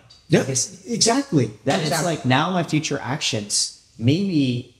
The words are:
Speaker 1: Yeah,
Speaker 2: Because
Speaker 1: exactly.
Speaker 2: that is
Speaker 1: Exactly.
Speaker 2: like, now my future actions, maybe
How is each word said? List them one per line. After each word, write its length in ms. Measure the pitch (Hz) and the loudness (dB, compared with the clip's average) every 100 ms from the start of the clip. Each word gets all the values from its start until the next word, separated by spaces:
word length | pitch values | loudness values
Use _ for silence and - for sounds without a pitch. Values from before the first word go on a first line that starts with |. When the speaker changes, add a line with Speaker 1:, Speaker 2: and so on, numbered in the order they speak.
| - - - | -14 -20 0
Speaker 1:
Yeah, 100 | 165 | 0
Speaker 2:
Because 420 | 131 127 - - - | 2 -2 -4 -8 -8
Speaker 1:
exactly. 640 | 220 208 254 277 151 113 - 131 | 0 2 2 2 0 0 -2 -2
Speaker 2:
that 140 | - | -2
is 60 | 156 | 0
Speaker 1:
Exactly. 260 | 170 175 156 | 0 -2 -2
Speaker 2:
like, 100 | 127 | 2
now 240 | 127 170 | 2 2
my 120 | 185 | 0
future 360 | 147 151 - 147 | 0 -2 -2 -4
actions, 800 | 117 151 - 110 104 - - - _ - | -4 -4 -2 -4 -2 -2 -4 -8 _ 0
maybe 760 | 117 165 196 156 131 120 - | 2 2 2 2 2 -2 -6